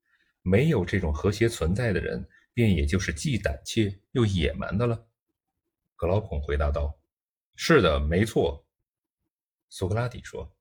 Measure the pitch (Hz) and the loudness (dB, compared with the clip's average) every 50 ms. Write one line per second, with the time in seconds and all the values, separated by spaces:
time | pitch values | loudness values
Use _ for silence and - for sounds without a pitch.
0 | _ _ _ _ _ _ _ _ - 92 92 110 147 165 151 104 87 - - 92 | _ _ _ _ _ _ _ _ 0 2 4 4 4 4 4 2 2 0 0 0
1 | 87 78 73 - - 98 101 - 113 113 - - 80 82 95 117 123 113 90 78 | 0 0 -2 0 0 0 2 2 0 0 0 0 -2 -2 0 0 0 0 -2 -2
2 | - - - - - - _ _ _ _ _ 120 117 104 92 76 69 71 90 90 | -2 -4 -6 -8 -8 -12 _ _ _ _ _ 2 2 4 4 2 2 0 0 0
3 | - - 78 - - 156 127 101 - - - - - - - 113 107 98 98 - | -2 -2 -6 -4 -4 -4 -2 -2 -4 -6 -8 -10 -12 -4 -2 0 0 0 -4 -8
4 | _ _ - 135 113 104 98 87 73 - - - - - - 101 120 120 113 110 | _ _ -2 0 0 2 2 0 0 0 -2 -4 -6 -4 -2 -2 -2 -2 -2 -4
5 | - _ _ _ _ _ _ _ _ _ _ _ _ _ _ _ _ _ _ - | -8 _ _ _ _ _ _ _ _ _ _ _ _ _ _ _ _ _ _ -6
6 | 85 85 92 107 107 - 82 73 69 - 71 71 76 71 69 73 73 71 - - | -2 -2 0 -2 -2 -4 -6 -6 -4 -4 -2 -2 0 -2 -2 -2 -4 -6 -8 -12
7 | _ _ _ _ _ _ _ _ _ _ _ - - - 165 135 92 80 73 69 | _ _ _ _ _ _ _ _ _ _ _ -6 2 4 6 6 6 4 4 2
8 | 73 76 82 92 113 - - 151 101 69 69 - - _ _ _ _ _ _ _ | 0 0 2 2 2 2 2 0 0 0 -2 -6 -14 _ _ _ _ _ _ _
9 | _ _ _ _ _ _ _ _ _ _ _ _ _ _ - - 98 87 101 113 | _ _ _ _ _ _ _ _ _ _ _ _ _ _ -8 -6 -4 -2 -2 -2
10 | 123 120 - - - - - - - - - _ | -4 -4 -8 -12 -14 -14 -14 -14 -14 -14 -18 _